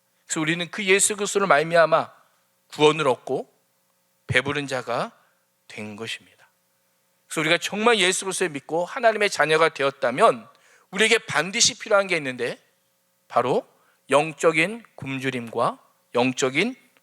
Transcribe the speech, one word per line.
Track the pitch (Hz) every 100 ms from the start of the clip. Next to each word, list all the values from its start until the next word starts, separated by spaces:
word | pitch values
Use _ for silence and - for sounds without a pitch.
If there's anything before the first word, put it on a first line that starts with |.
| _ _ -
그래서 | 165
우리는 | 156 170 170
그 | -
예수 | 196 196 - 208
그리스도를 | 202 202 196
말미암아 | 143 160 170 160 160 117 - _ _ _ _ _
구원을 | - 151 156 143
얻고 | 120 - 139 240 _ _ _ _ _ _ _ -
배부른 | 127 135 143 139
자가 | 131 117 120 214 - _ _ _ _ -
된 | - 107 104
것입니다. | 113 - 90 _ _ _ _ _ _ _ _ _ _
그래서 | -
우리가 | 156 170
정말 | - 202 226 226
예수 | 180 185
그리스도를 | 196 175 156
믿고 | 143 - 160
하나님의 | 175 - 233 214 202
자녀가 | - 147 156 160
되었다면 | - 139 - 123 131 214 127 - _ _ _ _
우리에게 | 190 214 220
반드시 | - 143 170 220 - 247
필요한 | 220 202 196
게 | 170
있는데 | 139 123 120 214 _ _ _ _ _ _ _
바로 | 123 123 185 - _ _ _ -
영적인 | 143 160 156 170 156 170 233 220
굶주림과 | - 131 135 131 127 117 110 139 262 _ _ _
영적인 | 120 127 127 131 139 220 262 _ _